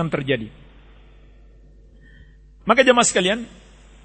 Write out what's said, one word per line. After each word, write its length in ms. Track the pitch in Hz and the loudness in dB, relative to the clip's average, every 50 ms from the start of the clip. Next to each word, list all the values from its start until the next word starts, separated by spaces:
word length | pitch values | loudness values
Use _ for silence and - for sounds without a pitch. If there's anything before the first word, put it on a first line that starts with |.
yang 80 | 165 156 | -2 -2
terjadi. 400 | 160 151 139 135 135 117 110 104 - - - - - - - - - - - - - - - - - - - - - - - - - - - - - - - - - - - - - - - - - - - | -4 -6 -4 -4 -4 -4 -6 -10 -16 -20 -20 -20 -20 -20 -20 -20 -20 -20 -20 -20 -20 -20 -20 -20 -20 -20 -20 -20 -20 -20 -20 -20 -20 -20 -20 -20 -20 -20 -20 -20 -20 -20 -20 -20 -20 -20 -20 -20 -20 -8 -2
Maka 160 | 196 233 262 | 0 2 4
jamaah 240 | 262 262 247 247 233 | 4 4 4 4 2
sekalian, 400 | - - 208 180 185 208 240 226 - - - - - - - - - - - | 0 0 0 0 0 -2 -4 -8 -14 -20 -20 -20 -20 -20 -20 -20 -20 -20 -20